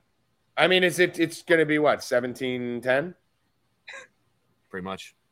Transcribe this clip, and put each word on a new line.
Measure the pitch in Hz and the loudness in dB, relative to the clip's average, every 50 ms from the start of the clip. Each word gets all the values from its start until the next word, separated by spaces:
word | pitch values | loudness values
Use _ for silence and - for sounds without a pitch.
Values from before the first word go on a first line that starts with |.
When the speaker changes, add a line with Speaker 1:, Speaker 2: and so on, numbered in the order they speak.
| _ _ _ _ _ _ _ _ _ _ - - | _ _ _ _ _ _ _ _ _ _ -2 2
Speaker 1:
I | 151 170 | 2 4
mean, | 185 185 180 | 4 4 2
is | 180 151 165 | 2 2 2
it, | 180 170 - - | 0 0 2 -2
it's | 165 160 - - - | -2 -2 -4 -8 0
gonna | - 170 160 156 | 2 4 4 4
be | 147 151 151 | 2 2 2
what, | 151 139 110 - - | 4 2 2 2 -2
seventeen | - 127 123 123 123 123 - 135 127 127 123 123 120 120 120 | -2 -2 -2 -2 -2 -8 -6 -6 -6 -4 -4 -6 -6 -6 -6
ten? | 113 127 127 139 160 180 180 _ _ _ _ _ _ _ _ _ _ _ _ _ _ - 523 539 508 _ _ _ _ _ _ _ _ _ _ _ _ _ | -2 0 0 0 0 -4 -10 _ _ _ _ _ _ _ _ _ _ _ _ _ _ -18 -18 -18 -18 _ _ _ _ _ _ _ _ _ _ _ _ _
Speaker 2:
Pretty | - 95 90 | -12 -10 -8
much. | 95 95 92 - - _ _ _ _ | -8 -10 -10 -12 -18 _ _ _ _